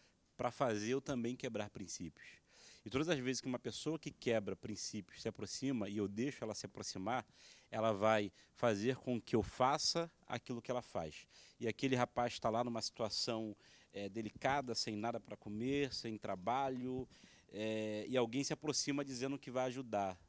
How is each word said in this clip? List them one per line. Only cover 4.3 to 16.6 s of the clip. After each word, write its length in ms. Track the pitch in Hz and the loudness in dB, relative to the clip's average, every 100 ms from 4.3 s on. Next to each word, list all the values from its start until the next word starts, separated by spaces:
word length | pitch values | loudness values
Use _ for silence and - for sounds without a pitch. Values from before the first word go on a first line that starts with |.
| 113 101 95 | 2 2 -6
princípios 640 | - 104 - 107 92 - | -6 -6 -6 -6 -8 -6
se 80 | 113 | -6
aproxima 600 | - 101 - 131 131 98 | -4 -6 -4 -2 0 0
e 100 | 104 | 0
eu 100 | 101 | 0
deixo 340 | 101 135 - | 0 -2 -2
ela 120 | 110 | -6
se 100 | 104 | -6
aproximar, 600 | 98 - 101 95 95 127 - - - - - | -8 -8 -8 -4 0 0 -2 -14 -20 -20 -8
ela 220 | 113 113 | 0 2
vai 400 | 104 107 110 104 - - | 6 8 6 4 -4 -20
fazer 420 | - 123 104 113 127 | 0 4 4 2 0
com 240 | - 123 | 0 -2
que 160 | - 120 | 4 4
eu 60 | |
faça 680 | 101 - 127 151 - 170 170 _ - | 4 4 4 4 2 0 -2 _ -8
aquilo 360 | 120 - 120 | -6 -4 -8
que 80 | - | -2
ela 100 | 123 | -4
faz. 460 | - 101 82 - - - - - | -2 -4 -4 -8 -18 -20 -20 -6
E 100 | 117 | -4
aquele 260 | 107 139 | 0 2
rapaz 440 | 127 123 - 120 - | 4 4 2 0 0
tá 100 | 117 | 0
lá 160 | 110 | 2
numa 160 | 123 117 | 0 -2
situação, 760 | - - 110 - - 113 110 101 - - - | -4 -2 -4 -2 -2 -2 -4 -8 -16 -20 -14
é, 160 | 98 101 | -8 -6
delicada, 680 | 101 107 - 135 143 127 | -4 -6 -2 0 0 0
sem 220 | 113 - 104 | -4 -2 -2
nada 240 | 110 117 | -2 -4
pra 160 | - 104 | -6 -12
comer, 560 | - 104 123 139 139 | -8 -4 0 2 0
sem 240 | - 120 107 | -2 -6 -6
trabalho, 880 | 104 95 90 127 | -4 -4 0 2